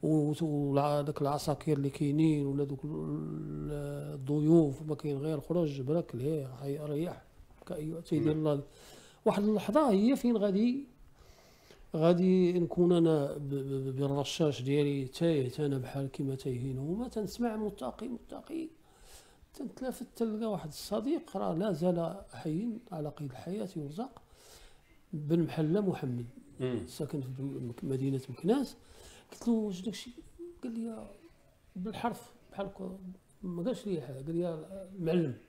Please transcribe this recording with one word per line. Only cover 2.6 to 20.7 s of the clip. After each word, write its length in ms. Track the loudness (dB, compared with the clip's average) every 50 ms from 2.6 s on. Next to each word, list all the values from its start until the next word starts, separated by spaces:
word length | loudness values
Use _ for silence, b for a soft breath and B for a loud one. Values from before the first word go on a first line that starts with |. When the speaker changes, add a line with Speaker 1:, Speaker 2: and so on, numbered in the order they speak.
| -2
Speaker 1:
دوك 220 | -2 -4 -6 -6
ال-، 40 | -6 -6 -6 -4 -4 -4 -4 -4 -6 -6 -8 -8 -8 -8 -6 -6 -6 -6 -6 -6 -6 -8 -8 -8 -8 -8
الضيوف 680 | -8 -2 0 2 4 6 8 10 10 8 6 2 -4
ما 140 | -4 -6 -6
كاين 220 | -4 -2 -4 -2 -2
غير 240 | -2 -2 -2 -4
خرج 400 | -2 0 2 2 2 2 0 -2
برك 340 | -2 0 0 0 0 -2 -6
ليه 320 | -4 -2 -2 -2 -2 -4 -6
حي-، 340 | -10 -8 -6 -6 -6 -4
ريح 420 | -4 -4 -2 -2 -2 -2 -4 -10 -16 -20 -20 -20 -20 -20 -20 -20 -12
كأي 360 | -10 -8 -6 -6 -6 -6 -8
تيدير 320 | -4 0 0 2 4 4 2
Speaker 2:
نعم. 140 | 4 4 2
Speaker 1:
الله. 160 | 2 2 -2 -6 B B B B B B B B B B B
واحد 180 | 2 2 4 2
اللحظه 480 | 2 2 2 0 4 4 4 6 6
هي 240 | 6 6 6 6 4
فين 220 | 4 4 2 2 4
غادي، 500 | 2 2 4 4 4 4 2 0 -4 -8 -16 _ -20 -20 b b b b b b b b b b b b b b b b 0
غادي 640 | 4 6 8 8 8 8 6 8 8 6 6 4 2
نكون 320 | 0 0 4 4 6 6
انا 460 | 8 8 8 6 6 4 2 0 -2 -4
ب-، 120 | -4 -4
ب-، 40 | -4
ب-، 420 | -4 -2 -2 -2 -2 -2 -2 -2
بالرشاش 680 | 0 0 2 2 0 0 -2 0 2 2 2 2 0
ديالي 440 | 0 2 2 4 4 2 2 0 -2
تايه 460 | -4 -2 0 2 4 4 4 2 0 -2 -2
انا 180 | 0 0 0 -2
بحال 340 | -4 -4 -4 -4 -4 -4
كيما 240 | -4 -4 -4 -4 -4
تايهين 420 | -4 -4 -4 -4 -4 -4 -4 -4 -4
هما، 300 | -4 -4 -4 -4 -4 -6
تنسمع 480 | -4 -6 -6 -6 -4 -2 -2 -2 -2
متقي 520 | -2 -4 -4 -6 -6 -8 -8 -8 -8 -8 -8
متقي، 600 | -8 -10 -12 -14 -16 -16 -12 -10 -8 -8 -8 -8 -12 -18 B B B B B B B B B B B B B _ _
تنتلافت 540 | -12 -12 -10 -10 -8 -6 -6 -6 -8 -10 -14 -4
تلقى 360 | -2 -2 -2 -2 -2 -2 -2
واحد 160 | -2 -4 -6
الصديق 680 | -8